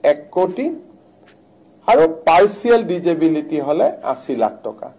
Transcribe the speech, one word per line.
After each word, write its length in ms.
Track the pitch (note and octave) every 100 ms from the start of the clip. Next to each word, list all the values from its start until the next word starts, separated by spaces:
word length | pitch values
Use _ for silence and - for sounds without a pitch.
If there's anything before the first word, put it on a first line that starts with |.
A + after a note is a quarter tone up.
এক 160 | D3 D3 -
কোটি, 360 | F3+ F3+ F3+ C4+ D#4+ - - _ _ _ _ _ _ _ _ -
আৰু 160 | B2+ D#3+ - -
পাৰ্চিয়েল 540 | E3 G#3 - A#3+ A#3
disability 760 | - F3 F3 D#3+ D#3+ D#3 D3+ D#3
হলে 280 | C#3 D#3 - -
আশী 300 | A#2+ B2+ - A#2+
লাখ 180 | G#2+ -
টকা। 240 | A2+ A2 -